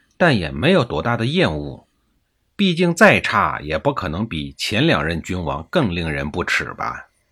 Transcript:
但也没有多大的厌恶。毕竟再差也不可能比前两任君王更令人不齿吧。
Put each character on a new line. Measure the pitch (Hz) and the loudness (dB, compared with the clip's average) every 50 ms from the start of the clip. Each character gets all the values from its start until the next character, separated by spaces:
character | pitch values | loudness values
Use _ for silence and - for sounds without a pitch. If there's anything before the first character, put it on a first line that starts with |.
| _ _ _ | _ _ _
但 | - 185 165 131 | 2 2 4 4
也 | 98 82 71 | 2 0 -2
没 | 67 71 107 165 | -4 0 2 4
有 | 190 170 120 | 4 4 2
多 | - 143 151 | 0 -2 -2
大 | - 120 120 | -2 -2 0
的 | 110 113 | 0 -2
厌 | 127 156 185 170 104 | -2 0 2 0 0
恶。 | - 147 147 139 127 - _ _ _ _ _ _ _ _ _ _ _ _ _ _ _ | 0 -2 -6 -8 -12 -16 _ _ _ _ _ _ _ _ _ _ _ _ _ _ _
毕 | - 202 185 170 | 0 2 2 2
竟 | 165 185 170 165 | 2 2 0 4
再 | - 220 190 123 90 | 6 6 6 6 4
差 | - - - 104 90 78 - - | 2 0 0 2 2 0 -2 -4
也 | 73 76 78 | -6 -4 -4
不 | - - 143 | 0 0 0
可 | 135 - 95 | -2 0 -4
能 | 80 73 92 113 | -4 -4 -4 -4
比 | 113 - 78 71 69 69 | -4 -4 -6 -8 -8 -8
前 | - - - 110 107 151 | -8 -6 -2 0 2 2
两 | 165 120 76 73 | 4 2 2 0
任 | 80 87 78 | -2 -2 -4
君 | - - 92 92 85 | -4 -4 -6 -4 -4
王 | 73 71 73 78 - | -4 -6 -6 -8 -2
更 | - - 135 95 85 | 0 0 0 0 0
令 | 87 82 80 | -2 -4 -4
人 | 73 69 71 76 | -4 -4 -6 -4
不 | 71 87 85 | -4 -4 -2
齿 | - - - - - - | 0 0 -2 -2 -4 -8
吧。 | - - - - - - _ _ _ _ _ | -6 -6 -6 -6 -8 -14 _ _ _ _ _